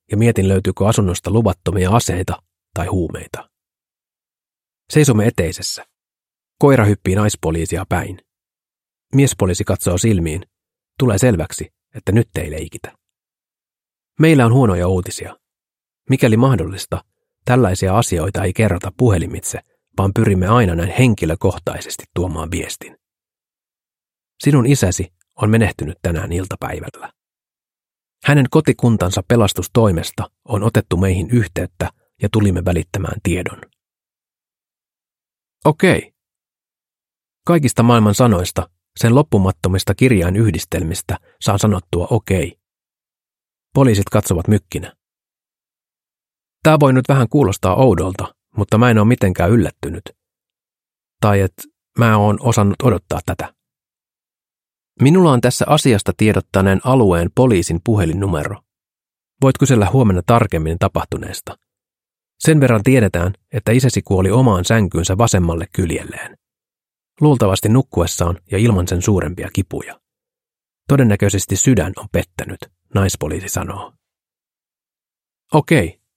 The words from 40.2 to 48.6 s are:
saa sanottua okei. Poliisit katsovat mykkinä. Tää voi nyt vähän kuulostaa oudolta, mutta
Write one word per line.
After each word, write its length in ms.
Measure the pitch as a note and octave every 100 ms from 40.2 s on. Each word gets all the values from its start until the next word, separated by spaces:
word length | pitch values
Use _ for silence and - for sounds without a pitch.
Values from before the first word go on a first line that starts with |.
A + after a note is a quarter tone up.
| F2 F#2+ A2 D#2+ - E2 D#2+ - - - _ -
saa 180 | - G2+
sanottua 480 | G#2+ F#2+ - E2+ F2
okei. 480 | A2+ - F#2+ - - _ _ _ _ _ _ _ _ _ _ _
Poliisit 340 | C#3 C3 G2+ G2
katsovat 400 | G#2+ - F2+ F2+
mykkinä. 480 | G#2+ - F2 F2 _ _ _ _ _ _ _ _ _ _ _ _ _ _ _ _ _
Tää 180 | D3+ D#3
voi 120 | C#3+
nyt 120 | C3 B2
vähän 200 | C#3 A2+
kuulostaa 460 | D3+ G#2+ - F#2
oudolta, 600 | F#2 C3 E2+ F2 F#2+ F#2+ _ _
mutta 220 | -